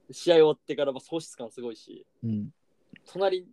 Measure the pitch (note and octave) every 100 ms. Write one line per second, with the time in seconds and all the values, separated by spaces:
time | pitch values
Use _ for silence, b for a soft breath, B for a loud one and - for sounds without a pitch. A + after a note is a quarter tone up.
0 | - C3 F3 E3 D3+ C#3+ - C#3 C#3 C3
1 | - E3 - - A#2 - A#2+ A2 - G2
2 | - _ A2+ G#2+ G#2 - _ _ _ -
3 | - F3+ G3 F#3 F3+